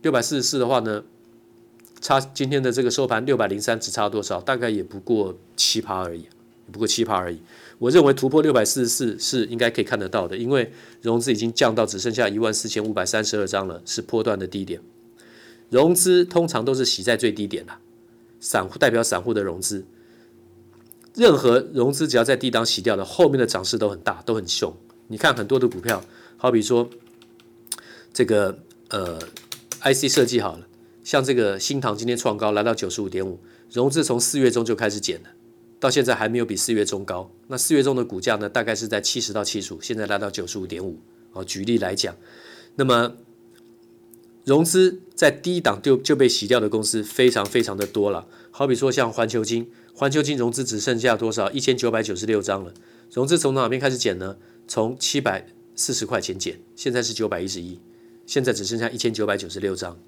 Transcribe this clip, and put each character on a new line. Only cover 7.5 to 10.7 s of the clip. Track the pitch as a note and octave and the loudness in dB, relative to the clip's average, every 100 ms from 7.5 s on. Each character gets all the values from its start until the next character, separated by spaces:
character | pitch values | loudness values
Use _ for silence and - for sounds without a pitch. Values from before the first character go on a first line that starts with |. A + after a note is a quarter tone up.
| - - - | -20 -20 -4
我 | A#2+ | 4
认 | E3+ | 6
为 | C#3+ | 6
突 | C3+ B2+ | 4 4
破 | D3+ | 4
六 | D3+ | 6
百 | B2+ | 4
四 | G#2+ C3+ | 2 0
十 | A#2+ | -2
四 | - B2 G2+ | 0 -2 -2
是 | - B2+ G#2+ | -4 -2 -2
应 | A#2 | 0
该 | A#2 | 0
可 | A2+ | 0
以 | |
看 | G2 A2 | -2 -2
得 | F#2 | -2
到 | A2 F2 | -2 -4
的， | F#2+ | -4
因 | A#2 | 0
为 | C3+ A2+ | 0 0